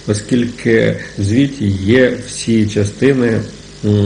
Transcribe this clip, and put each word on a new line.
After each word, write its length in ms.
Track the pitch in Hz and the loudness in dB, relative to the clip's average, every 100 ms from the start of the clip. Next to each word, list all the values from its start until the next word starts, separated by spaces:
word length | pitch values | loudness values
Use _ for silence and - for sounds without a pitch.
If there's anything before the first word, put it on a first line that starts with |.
| - | -4
оскільки 880 | 104 - 123 120 - 117 113 110 107 - - | -4 -2 -2 -2 -4 0 2 2 -2 -8 -4
в 60 | |
звіті 440 | 101 117 139 - 104 | 0 2 0 0 -2
є 460 | 95 95 127 127 123 - | 0 2 4 4 0 -10
всі 400 | - - 113 101 | -8 0 0 2
частини, 760 | 107 101 - 131 131 120 107 107 - - - 104 | 0 -2 0 2 2 2 0 -4 -14 -20 -6 0
м, 60 | 104 | 2